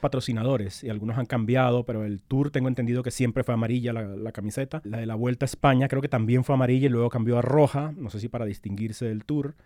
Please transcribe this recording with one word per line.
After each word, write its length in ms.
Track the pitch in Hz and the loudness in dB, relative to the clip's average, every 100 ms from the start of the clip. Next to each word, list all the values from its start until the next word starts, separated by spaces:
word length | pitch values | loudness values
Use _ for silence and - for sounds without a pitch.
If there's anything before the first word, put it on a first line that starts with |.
patrocinadores, 840 | 143 131 - 113 120 131 98 - | -2 -2 -2 0 2 0 -2 -6
y 60 | 120 | -6
algunos 260 | 107 107 117 | -4 -2 -2
han 80 | 120 | 0
cambiado, 600 | 123 107 127 127 120 120 | 0 2 4 4 2 0
pero 180 | 110 | -4
el 160 | 107 101 | -4 -6
Tour 300 | - 131 143 | -2 0 2
tengo 180 | 143 127 | 2 0
entendido 340 | 127 117 120 | 0 0 0
que 100 | 123 | -2
siempre 320 | - 123 120 | 0 0 0
fue 100 | 123 | 0
amarilla 380 | 117 113 123 120 | 0 0 0 -2
la, 100 | 113 | -4
la 300 | 104 98 110 | -6 -8 -8
camiseta. 500 | 107 104 117 135 156 | -6 -6 -4 -6 -6
La 140 | 101 113 | -8 -6
de 80 | 113 | -4
la 80 | |
Vuelta 300 | 110 123 127 | -2 -2 0
a 20 | 135 | -2
España 420 | - 143 131 135 | 2 4 6 4
creo 140 | 135 | 0
que 60 | 139 | 0
también 360 | 127 110 127 | 0 2 2
fue 100 | 127 | 4
amarilla 320 | 135 123 131 139 | 2 4 4 4
y 40 | |
luego 180 | 117 120 | 2 0
cambió 300 | 123 113 120 | 0 0 2
a 40 | |
roja, 520 | 120 147 143 139 151 151 | 4 4 4 2 -4 -6
no 140 | 123 | -8
sé 80 | 107 | -8
si 100 | 113 | -6
para 160 | 117 | -6
distinguirse 640 | 110 101 104 101 110 110 117 | -6 -6 -6 -6 -6 -4 -4
del 180 | 107 | -4
Tour, 300 | - 147 139 - | -2 -2 -4 -10